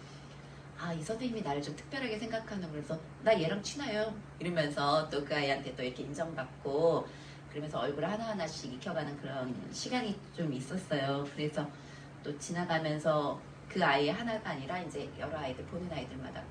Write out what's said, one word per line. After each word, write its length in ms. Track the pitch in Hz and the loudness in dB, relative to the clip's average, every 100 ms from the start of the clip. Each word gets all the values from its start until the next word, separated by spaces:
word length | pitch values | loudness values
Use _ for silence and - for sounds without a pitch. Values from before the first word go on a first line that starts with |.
| - - - - - - - - | -12 -14 -14 -14 -14 -14 -14 -6
"아, 160 | 170 | -4
이 100 | 165 | -2
선생님이 400 | 151 226 247 220 | -2 -2 0 0
나를 200 | 160 143 | 0 0
좀 120 | 143 - | -2 -6
특별하게 420 | - 269 247 214 | -6 -2 -2 -2
생각하는." 500 | 226 226 - 202 165 | -2 -2 -2 -4 -4
그래서 260 | 151 147 160 - - | -4 -4 -4 -6 2
"나 180 | 220 196 | 6 8
얘랑 220 | 156 202 | 6 2
친해요." 500 | - 285 262 214 220 214 - - | -2 -2 0 2 0 -2 -8 -4
이러면서 680 | 165 170 147 147 143 156 156 | 2 4 2 4 6 6 4
또 160 | 139 | 0
그 100 | - | 2
아이한테 400 | 151 139 135 131 - | 2 4 2 0 -4
또 60 | |
이렇게 180 | 127 135 | -4 -2
인정받고 1040 | 139 147 165 143 131 - 143 143 165 147 - - - - - | -4 -2 -2 -2 -6 -6 0 6 8 6 2 -8 -14 -14 -8
그러면서 280 | 147 151 131 | -4 -2 0
얼굴 260 | 131 143 | 0 2
하나하나씩 680 | 170 214 226 202 160 - 131 | 0 0 0 -2 -2 -4 -6
익혀가는 420 | 123 190 160 147 143 | -6 -2 -2 -2 -4
그런 340 | 135 135 127 120 - | -4 -2 -2 -4 -6
시간이 460 | - - 254 214 - - - | -6 -2 0 0 -2 -6 -2
좀 160 | 160 | 0
있었어요. 720 | 127 - 185 - 147 135 139 143 | 0 -2 -4 0 2 4 2 0
그래서 320 | - 151 156 147 - - - - - | -2 0 0 -2 -6 -14 -14 -14 -8
또 120 | 143 147 | -6 -4
지나가면서 1000 | - 175 175 160 156 151 160 151 143 - - - - | -2 0 2 2 2 2 4 4 4 0 -6 -14 -4
그 140 | 185 | 4
아이 240 | 160 139 147 | 6 8 6
하나가 420 | 190 233 214 - | 2 0 -2 -2
아니라 300 | 139 135 - | -4 -2 -4
이제 280 | 156 143 139 - | -2 -4 -6 -4
여러 200 | 147 156 | -4 -2
아이들, 260 | 254 254 147 | -4 -4 -6
보는 240 | 175 175 | -6 -4
아이들마다 500 | 151 127 131 127 127 - | -4 -6 -6 -8 -8 -10